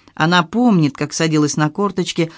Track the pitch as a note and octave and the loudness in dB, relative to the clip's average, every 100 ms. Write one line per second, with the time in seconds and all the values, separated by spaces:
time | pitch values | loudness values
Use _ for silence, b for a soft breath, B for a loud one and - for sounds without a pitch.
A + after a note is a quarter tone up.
0 | b - D#3+ F3+ E3 A3+ B3 F#3+ D3 - | b -4 0 0 0 0 2 4 2 0
1 | D3 - D#3+ D#3 D3 - D3+ D3+ G3+ F#3+ | -8 -2 0 2 0 2 0 0 -4 -2
2 | E3+ - E3 | -6 -2 -4